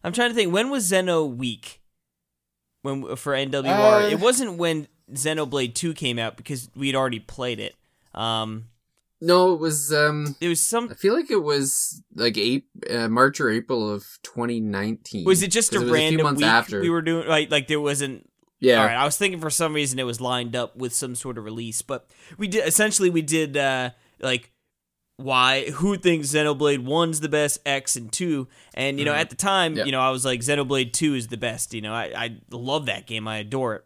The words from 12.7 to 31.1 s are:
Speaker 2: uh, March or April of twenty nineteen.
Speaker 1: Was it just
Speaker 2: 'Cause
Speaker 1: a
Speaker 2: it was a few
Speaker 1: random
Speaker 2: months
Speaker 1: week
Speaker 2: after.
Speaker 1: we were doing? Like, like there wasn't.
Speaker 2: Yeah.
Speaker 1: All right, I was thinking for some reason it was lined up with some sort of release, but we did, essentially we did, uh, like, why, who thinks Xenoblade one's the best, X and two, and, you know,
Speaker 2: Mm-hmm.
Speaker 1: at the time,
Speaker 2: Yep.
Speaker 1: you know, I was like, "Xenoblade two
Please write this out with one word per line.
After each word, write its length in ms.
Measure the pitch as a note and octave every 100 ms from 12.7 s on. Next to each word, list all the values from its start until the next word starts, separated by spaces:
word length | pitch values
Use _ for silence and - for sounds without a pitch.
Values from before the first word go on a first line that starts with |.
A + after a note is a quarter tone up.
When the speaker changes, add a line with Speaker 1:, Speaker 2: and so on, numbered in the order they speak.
| - -
Speaker 2:
uh, 180 | A#2 A2+
March 320 | A#2 C3+ C#3
or 100 | C3
April 400 | A2+ A2+ B2 G#2+
of 140 | G2+ - -
twenty 360 | - - A#2+ A#2
nineteen. 640 | G#2+ G2+ G#2 A2+ - G#2+
Speaker 1:
Was 180 | A#2+ F#3
it 80 | F3
just 180 | A3 A3
Speaker 2:
'Cause 120 | -
Speaker 1:
a 40 | B2
Speaker 2:
it 40 |
was 20 |
a 20 |
few 140 | D3+ D#3
Speaker 1:
random 160 | D#3+
Speaker 2:
months 140 | D3+ C#3
Speaker 1:
week 60 | A2+
Speaker 2:
after. 320 | A2+ - G#2
Speaker 1:
we 100 | F3
were 120 | E3+
doing? 260 | D#3+ E3 C#3
Like, 220 | D#3 D#3
like 180 | D3 B2+
there 120 | D3+
wasn't. 480 | D3 C#3+ C#3+ A#2+ _ _ _ _
Speaker 2:
Yeah. 220 | B2+ A#2
Speaker 1:
All 60 | G#2+
right, 100 | A#2+
I 80 |
was 120 | C#3+ -
thinking 240 | G3 F3
for 100 | D#3
some 220 | C#3+ D#3+
reason 240 | D3+ C#3 C3
it 60 |
was 160 | B2+ A2+
lined 340 | B2 B2 A#2+ B2
up 200 | A#2 B2
with 160 | B2+
some 220 | - C3
sort 240 | B2 C3 A2+
of 60 |
release, 380 | G#2+ A2+ A#2 A2
but 260 | - C3 _ _ - E3
we 80 | G3+
did, 180 | G#3+ D#3+
essentially 440 | D#3+ G#3+ - F#3
we 100 | E3+
did, 340 | D3+ D#3+ D3+ C#3+
uh, 340 | C#3 C3 B2 - _ _
like, 320 | C3 B2+ - _ _ _ _ _ _ -
why, 540 | C3+ B2+ B2+ C3+ C3+
who 260 | C#3 F#3+ G3
thinks 320 | F3+ E3 C#3
Xenoblade 500 | D3+ D3+ C#3 D3 C#3+
one's 400 | B2+ D#3 E3+ D#3
the 100 | D3+
best, 300 | D3+ D3 - C#3+
X 300 | C#3 C3+ B2
and 160 | A2+
two, 340 | - F3+ D3 B2+ _ -
and, 280 | - C3+ C#3
you 40 |
know, 60 | D3
Speaker 2:
Mm-hmm. 100 | D3
Speaker 1:
at 100 | E3
the 60 | -
time, 380 | G3 G3 E3 D3+
Speaker 2:
Yep. 100 | C#3
Speaker 1:
you 40 |
know, 80 | C3
I 100 | C3
was 140 | C3
like, 160 | C3 B2
"Xenoblade 520 | B2 C#3+ C3 C3+ A#2+
two 220 | - D#3